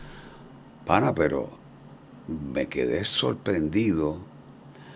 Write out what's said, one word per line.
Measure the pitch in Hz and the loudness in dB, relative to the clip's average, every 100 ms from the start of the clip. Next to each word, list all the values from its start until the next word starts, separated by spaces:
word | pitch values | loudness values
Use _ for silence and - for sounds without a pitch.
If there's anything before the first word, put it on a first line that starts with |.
| - - - - - - - - | -10 -16 -18 -20 -20 -20 -20 -8
pana, | - 92 131 | 2 4 4
pero | - 78 69 - - - - - - - - - 80 71 | 4 2 2 -4 -10 -20 -20 -20 -20 -20 -18 -10 -8 -4
me | 65 64 | -2 -2
quedé | 71 62 71 | 0 0 2
sorprendido | 107 - 127 120 - 90 76 92 113 82 76 82 - - - - - - - | 0 0 0 0 0 0 2 2 2 2 2 -2 -10 -18 -20 -20 -20 -20 -20